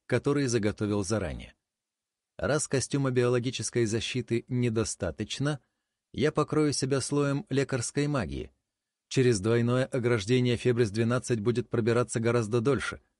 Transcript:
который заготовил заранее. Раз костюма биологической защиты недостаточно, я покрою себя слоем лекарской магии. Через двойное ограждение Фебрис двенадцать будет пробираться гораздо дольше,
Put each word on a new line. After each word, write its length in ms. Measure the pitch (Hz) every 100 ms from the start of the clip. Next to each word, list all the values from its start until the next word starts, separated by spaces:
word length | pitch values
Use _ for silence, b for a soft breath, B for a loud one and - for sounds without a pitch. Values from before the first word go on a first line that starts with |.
| -
который 400 | 123 139 143 135
заготовил 560 | 117 101 95 107 104
заранее. 520 | 92 110 87 62 - _ _ _ _ _ _ _ _ -
Раз 300 | 95 151 -
костюма 440 | 135 - 143 135
биологической 720 | 123 123 123 120 - 110 123 113
защиты 600 | 113 - 127 - 117 -
недостаточно, 1120 | 127 120 113 104 - 90 73 107 - 143 147 _ _ _ _ _
я 200 | - 143
покрою 420 | 151 147 151 151
себя 280 | 131 143 135
слоем 440 | - 143 143 139 -
лекарской 580 | 135 135 131 - - 147
магии. 440 | 143 82 67 - _ _ _ _ _ _
Через 320 | - 123 107
двойное 460 | 107 117 117 127 135
ограждение 720 | 135 117 120 98 127 123 117
Фебрис 340 | 123 120 113
двенадцать 480 | 104 117 123 - 120
будет 300 | 104 120 113
пробираться 500 | 117 110 117 120 123
гораздо 420 | 117 120 104 120
дольше, 400 | 117 120 - 104 _